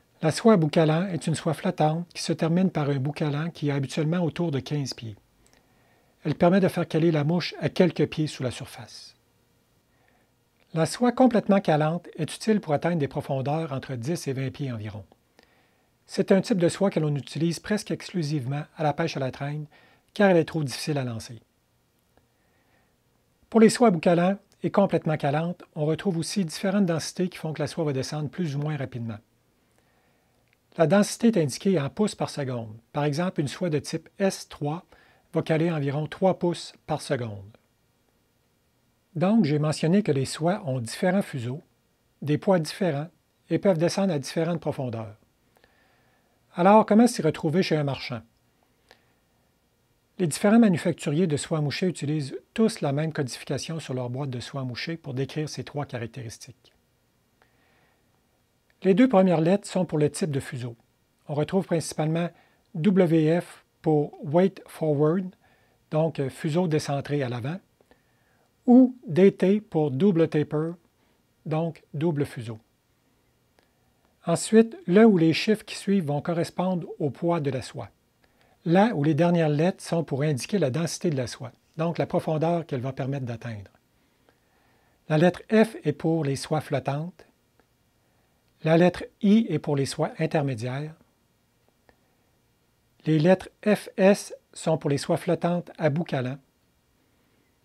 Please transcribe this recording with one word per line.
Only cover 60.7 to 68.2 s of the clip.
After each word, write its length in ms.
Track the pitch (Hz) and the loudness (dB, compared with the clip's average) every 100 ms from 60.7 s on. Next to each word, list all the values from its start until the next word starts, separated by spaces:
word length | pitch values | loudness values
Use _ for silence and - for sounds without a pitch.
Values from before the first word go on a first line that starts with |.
| 117 _ _ _ _ - | -12 _ _ _ _ -8
On 60 | |
retrouve 320 | 147 151 190 - | -4 0 0 0
principalement 640 | 165 - - 156 165 170 - _ _ _ | -2 -2 -4 -2 -2 -4 -8 _ _ _
W 640 | 165 190 185 170 160 156 170 | -2 2 4 6 4 4 2
F 240 | - - _ _ | -2 -14 _ _
pour 380 | 160 151 147 - | 0 0 0 -6
weight 360 | 175 170 190 - - | 0 2 2 0 -16
forward, 720 | - 156 143 151 190 185 - _ _ _ _ - | -6 -2 2 2 0 -4 -12 _ _ _ _ -6
donc, 260 | 156 165 - | -2 -2 -2
euh, 100 | 131 | -6
fuseau 380 | - 165 165 180 | -4 -4 -2 0
décentré 560 | 151 - 143 131 143 | -2 -2 -6 -2 -4
à 60 | 123 | -2
l'avant, 320 | 120 131 185 _ _ _ _ _ _ | -6 -8 -10 _ _ _ _ _ _